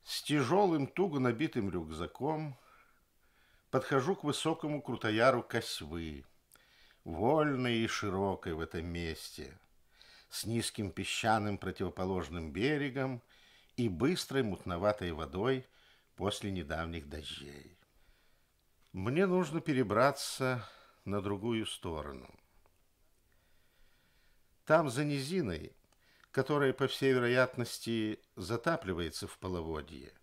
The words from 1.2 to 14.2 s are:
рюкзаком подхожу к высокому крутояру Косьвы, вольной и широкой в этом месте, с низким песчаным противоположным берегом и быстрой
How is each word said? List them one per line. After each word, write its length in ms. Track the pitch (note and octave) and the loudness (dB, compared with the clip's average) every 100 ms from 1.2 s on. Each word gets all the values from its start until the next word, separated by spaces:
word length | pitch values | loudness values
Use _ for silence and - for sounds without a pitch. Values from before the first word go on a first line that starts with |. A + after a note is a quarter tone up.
| B2+ A#2 D3+ B2+ G2 | 2 2 0 0 0
рюкзаком 840 | F2 D#2+ D#2+ F2 - C#3 D#3 D#3 B2+ - - _ _ _ _ _ _ _ _ _ | -2 -4 -6 -6 -4 -2 -2 -4 -10 -20 -20 _ _ _ _ _ _ _ _ _
подхожу 420 | C3+ - C#3 B2+ | -2 2 2 2
к 80 | C3 | 0
высокому 580 | D3 - D#3+ D#3+ D#3 D3 | 0 0 0 -2 -2 -4
крутояру 640 | - A#2 A2 G#2+ A#2 B2 | -4 -2 0 6 6 6
Косьвы, 840 | A#2 A#2 - - D2+ E2 E2 C#2+ C2+ _ _ - _ _ - _ | 0 -4 -4 -8 -8 -6 -6 -10 -14 _ _ -20 _ _ -20 _
вольной 760 | - E2 A2+ D#3 D3+ C3 B2 A#2 | -10 0 2 4 2 2 0 2
и 100 | A2+ | 0
широкой 680 | - G#2 F#2+ G2 F2+ F#2+ | -2 -2 0 0 0 -4
в 60 | D#2+ | -4
этом 260 | E2 F2 E2 | -4 -6 -6
месте, 720 | E2+ E2 D#2 - - C#2 C#2 _ _ _ _ - - - | -4 -6 -6 -10 -12 -14 -16 _ _ _ _ -20 -20 -12
с 180 | - G2 | -8 -2
низким 460 | A2+ G#2+ - G2+ | -2 -2 -2 -4
песчаным 680 | - F#2+ - A2+ A2 G#2 G2 | -4 -4 0 4 4 2 -2
противоположным 920 | F#2+ - F2+ - F#2 F#2+ D2+ E2+ D#2+ | -4 -4 -4 -2 -2 -2 -2 -6 -6
берегом 680 | D2+ B2 D3+ C#3+ B2+ C3+ B2 _ - - - _ - | -2 0 0 -2 -2 -4 -4 _ -20 -20 -20 _ -2
и 120 | A#2+ | 0
быстрой 560 | F2 B2+ F3+ | 2 2 2